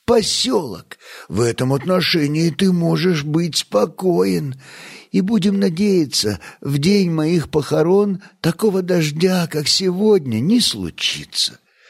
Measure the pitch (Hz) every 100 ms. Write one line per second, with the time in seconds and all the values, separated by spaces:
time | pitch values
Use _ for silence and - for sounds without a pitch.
0 | - 226 - - 254 226 139 87 - -
1 | - - - 95 120 - 131 135 165 180
2 | 156 175 143 156 165 143 190 180 165 160
3 | 180 160 147 156 170 - - 170 - -
4 | 185 175 190 175 147 135 - - - -
5 | - 190 190 226 196 196 196 165 208 185
6 | 139 - 107 98 - - 135 143 156 208
7 | 180 160 156 175 131 156 135 156 160 196
8 | 208 185 - _ 160 - 220 190 180 175
9 | 151 147 185 185 170 151 139 - 190 180
10 | 214 202 131 110 147 240 - 107 87 -
11 | - 73 73 - - - _ _